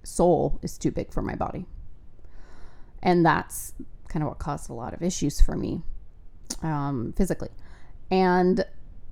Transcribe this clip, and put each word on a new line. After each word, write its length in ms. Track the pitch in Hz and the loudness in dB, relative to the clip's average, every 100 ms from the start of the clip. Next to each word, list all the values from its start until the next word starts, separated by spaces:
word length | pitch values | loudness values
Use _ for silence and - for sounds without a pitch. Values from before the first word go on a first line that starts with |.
soul 580 | - - 180 151 139 - | -8 2 4 6 4 0
is 140 | 170 - | -4 -2
too 120 | 156 | -2
big 220 | - - | -2 -4
for 80 | - | -2
my 140 | - - | -2 -4
body. 320 | - - 180 - - - - - - - - - - - - - | -4 -6 -10 -12 -12 -12 -14 -16 -14 -12 -10 -10 -10 -10 -14 -2
And 200 | - 175 160 | 4 6 6
that's 480 | 151 - - - - - - - | 4 0 -8 -10 -10 -12 -12 -6
kind 160 | 165 | -2
of 60 | 147 | -2
what 100 | - | -4
caused 300 | 160 147 - | -6 -6 -8
a 40 | |
lot 200 | 120 120 | -10 -10
of 100 | - | -4
issues 360 | 175 - 143 - | -4 0 0 8
for 160 | - - | 8 8
me, 280 | - 175 - - - - - - - - | -2 -2 -4 -6 -8 -16 -16 -14 -10 -4
um, 500 | 160 147 143 139 113 - | -2 0 0 -2 -2 0
physically. 340 | 196 170 - - - - - - - | 2 0 -6 -10 -14 -14 -14 -12 0
And, 560 | 185 185 180 180 - - - - - - | 4 6 6 6 4 0 -4 -12 -12 -12